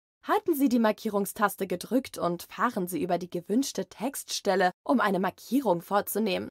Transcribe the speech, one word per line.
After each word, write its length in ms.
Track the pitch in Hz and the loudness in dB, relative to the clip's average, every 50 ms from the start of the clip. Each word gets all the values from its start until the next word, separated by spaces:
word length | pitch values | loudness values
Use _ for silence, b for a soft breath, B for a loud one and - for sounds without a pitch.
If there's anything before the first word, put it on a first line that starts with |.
| _ _ _ _ - | _ _ _ _ -2
Halten 280 | - 349 427 - 370 311 | 0 0 2 2 0 0
Sie 140 | 269 285 226 | 2 2 4
die 120 | 240 240 | 4 4
Markierungstaste 880 | 226 214 208 - - 220 196 202 196 - - - 214 190 - - 196 180 | 4 2 2 0 -4 -2 -2 0 -2 -2 -2 0 0 0 0 -2 -4 -4
gedrückt 500 | 185 180 - - 220 269 - - - 156 | -4 -6 -2 0 0 0 0 -2 -4 -4
und 260 | 170 175 175 170 - - | -2 -2 -2 -4 -6 -10
fahren 380 | - - 208 247 240 190 180 175 | -4 -2 -2 -2 0 -2 -2 -2
Sie 120 | 185 151 | -2 -2
über 180 | 180 175 175 175 | 0 0 0 -2
die 120 | 180 - | -2 -4
gewünschte 580 | - 170 - - 208 262 277 - - 190 190 - | -8 -8 -4 0 2 2 0 0 -2 -6 -6 -6
Textstelle, 840 | - - 208 277 277 - - - - - - 202 185 190 185 180 - _ | -8 -8 -8 -6 -6 -8 -8 -8 -8 -2 0 2 2 4 4 2 0 _
um 160 | - - 285 226 | 0 0 2 2
eine 220 | 208 202 170 180 | 4 2 2 2
Markierung 600 | 196 180 - - - - 220 285 269 202 175 170 | 0 -2 -4 -8 -4 -2 0 0 2 2 0 0
vorzunehmen. 680 | 175 - 196 208 190 - - 202 226 196 180 180 214 - | 0 0 0 0 0 0 -2 -2 0 0 -2 -2 -4 -8